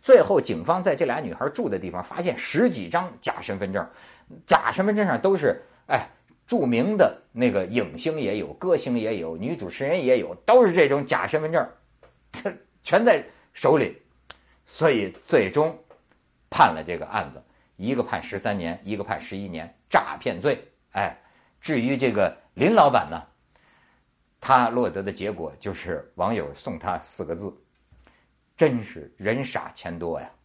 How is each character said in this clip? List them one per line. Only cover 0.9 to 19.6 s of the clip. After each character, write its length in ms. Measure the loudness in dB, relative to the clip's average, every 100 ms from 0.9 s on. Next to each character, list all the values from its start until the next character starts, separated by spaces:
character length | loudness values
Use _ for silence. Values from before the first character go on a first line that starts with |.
| 0
这 80 |
俩 160 | 0 -2
女 140 | -6
孩 140 | -6 -6
住 180 | -4 -4
的 100 | -4
地 120 | -6
方 120 | -10
发 160 | -10 -6
现 180 | -4 -4
十 320 | -2 2 2
几 200 | 2 -4
张 240 | -4 -4 -8
假 200 | -8 -8
身 160 | -8 -6
份 140 | -4
证， 140 | -4 -6 -12 -20 -20 _ -20 2
假 260 | 2 2
身 140 | 0 0
份 100 | 2
证 100 | 0
上 140 | 2
都 160 | 2 2
是， 260 | 2 0 -6 _ _
哎， 220 | -4 -4 _ _ _ _
著 180 | 0
名 320 | 2 2 0 4
的 240 | 4 2 _
那 200 | 0 0
个 160 | 2 0
影 300 | -2 -4 -6
星 220 | -6 -4
也 200 | -4 -4
有， 140 | -6
歌 220 | -8 0 0
星 220 | 0 -4
也 200 | -2 -4
有， 180 | -6 -6
女 180 | -6
主 140 | -6 -8
持 160 | -6
人 200 | -2 0
也 140 | 2 2
有， 160 | 2 -8 2
都 200 | 4 4
是 60 |
这 160 | 4 4
种 160 | 2
假 220 | 0 -2 -2
身 140 | -4
份 120 | 0
证， 160 | -2 -2 -8 _ _ _ _ _
这 200 | -10 -10 -10 _ _
全 220 | 0 4
在 180 | 6 4 2 _ _
手 240 | 0 4 4
里。 200 | 2 -4 _ _ _ -20 _ _ _
所 240 | 0 2
以 240 | 2 -2 -8 2
最 220 | 2 4
终 280 | 2 0 -2 _ -20 _ _ _ _ _
判 260 | 4 4
了 80 | 4
这 140 | -8 -8
个 80 | -6
案 240 | -6 -6
子， 80 | -12 _ _ _ _
一 180 | -4
个 80 | -2
判 180 | -2 -6
十 160 | -6 -6
三 180 | -4 -4
年， 240 | -6 -8
一 140 | -8 -8
个 80 |
判 160 | -6 -8
十 160 | -8 -12
一 100 | -10
年， 260 | -12